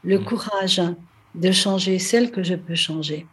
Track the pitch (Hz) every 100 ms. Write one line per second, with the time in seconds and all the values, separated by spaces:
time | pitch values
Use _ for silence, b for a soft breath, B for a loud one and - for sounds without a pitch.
0 | 175 190 - 226 - 202 190 185 175 170
1 | - _ _ 170 180 185 202 190 185 185
2 | 185 233 240 202 175 180 - 165 - 160
3 | 151 151 165